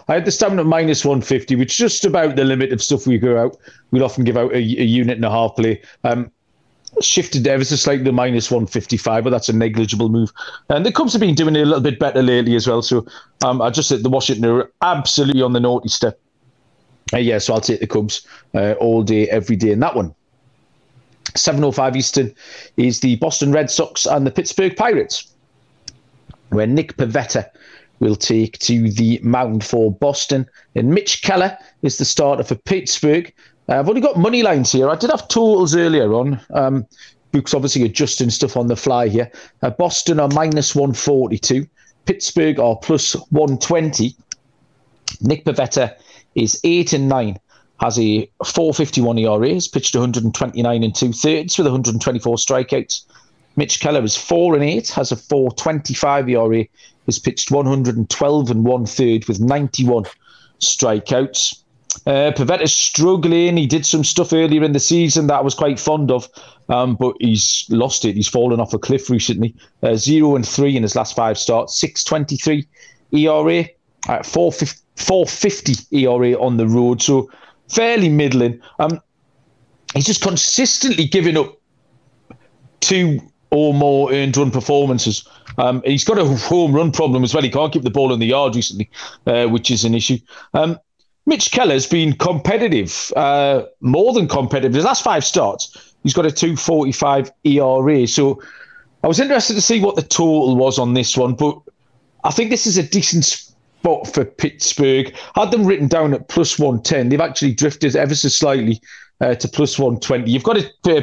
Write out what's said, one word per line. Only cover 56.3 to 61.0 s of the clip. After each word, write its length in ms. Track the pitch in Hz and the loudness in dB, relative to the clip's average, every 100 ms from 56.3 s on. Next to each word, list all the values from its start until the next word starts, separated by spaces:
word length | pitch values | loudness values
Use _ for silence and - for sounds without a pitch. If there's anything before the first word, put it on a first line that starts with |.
R 180 | 120 113 | 0 2
A, 160 | 113 104 _ - _ - | 0 -2 _ -20 _ -6
has 120 | 117 | -2
pitched 320 | - - - | -4 -4 -2
one 140 | 143 | 0
hundred 320 | 135 135 120 113 | 2 0 0 -2
and 140 | 107 | -4
twelve 400 | - 143 151 123 | 0 2 2 0
and 140 | 113 | 0
one-third 600 | 117 127 110 - 123 113 110 | 2 0 -2 0 2 2 -2
with 140 | 101 | -2
ninety-one 640 | 117 143 143 - 123 117 95 - _ - _ - | 0 0 -2 -2 0 0 -2 -14 _ -20 _ -6
strikeouts. 1000 | - - 120 107 | -4 0 0 0